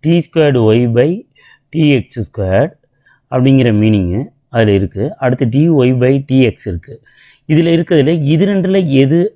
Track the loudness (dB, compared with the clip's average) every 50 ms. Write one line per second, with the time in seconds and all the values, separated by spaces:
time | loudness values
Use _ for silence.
0 | 0 2 0 0 0 -2 _ 0 0 2 2 2 2 2 2 2 0 0 0 0
1 | 0 0 -2 -6 -10 _ _ _ _ _ -20 _ _ _ -4 -2 0 2 2 0
2 | -2 _ -10 -10 -10 -10 _ -8 -6 -2 0 0 0 -2 -4 _ _ _ _ _
3 | _ _ _ _ _ _ -4 0 0 2 2 2 2 2 0 2 2 2 0 0
4 | -2 -2 -4 -6 -6 -8 _ _ _ _ -2 0 0 2 2 0 -2 -4 _ -6
5 | -8 -8 -8 _ -4 -4 -2 -2 -2 -2 0 0 2 2 2 2 2 0 0 0
6 | 0 0 0 0 -2 -2 0 0 2 0 -2 -6 -10 -10 -10 -10 -10 -14 -20 -20
7 | _ _ _ _ _ _ _ _ _ _ 0 0 2 2 0 -2 0 0 0 0
8 | 2 2 0 -2 0 0 0 0 0 0 0 -2 -2 0 0 -2 -2 0 0 0
9 | 2 2 2 0 0 -2 -6